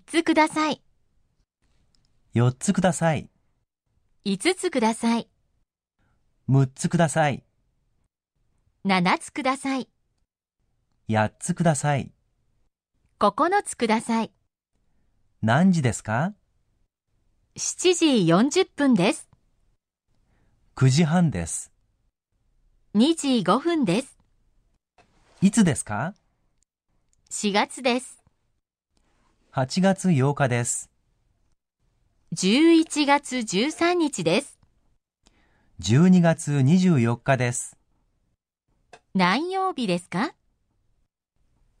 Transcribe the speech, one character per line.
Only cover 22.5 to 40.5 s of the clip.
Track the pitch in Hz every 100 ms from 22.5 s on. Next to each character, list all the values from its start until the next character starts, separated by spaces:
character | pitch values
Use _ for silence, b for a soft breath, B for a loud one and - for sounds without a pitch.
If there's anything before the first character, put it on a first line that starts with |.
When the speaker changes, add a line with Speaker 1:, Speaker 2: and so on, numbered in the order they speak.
| _ _ _ _
Speaker 1:
二 | 202 285 330
時 | 277 247
五 | 180 226
分 | 330 330
で | 208 196
す。 | - _ _ _ _ _ _ _ _ _ _ _ _ -
Speaker 2:
い | 196
つ | 233
で | 180
す | 127
か？ | - 104 160 - _ _ _ _ _ _ _ _ _ _ -
Speaker 1:
四 | - 214
月 | 202 285 -
で | 247 247
す。 | - - _ _ _ _ _ _ _ _ _ _ _ _ _
Speaker 2:
八 | - 127 185
月 | 190 190 185
八 | 139 139
日 | 139 131
で | 120
す。 | 123 - - _ _ _ _ _ _ _ _ _ _ _ _ _ -
Speaker 1:
十 | 170 185 254 330
一 | 330 320 294
月 | 277 285 - 254
十 | 220 190 277
三 | - 339 359
日 | 302 -
で | 160 202
す。 | - _ _ _ _ _ _ _ _ _ _ _ _ -
Speaker 2:
十 | 85 131 185
二 | 185
月 | 170 160 147 143
二 | 131 185
十 | 180 147
四 | 117 120
日 | - 127
で | 123
す。 | 127 - _ _ _ _ _ _ _ _ _ _ _ _ - _
Speaker 1:
何 | 190 180 226 349
曜 | 381 381
日 | 302 214
で | 175
す | -
か？ | 175 311 - _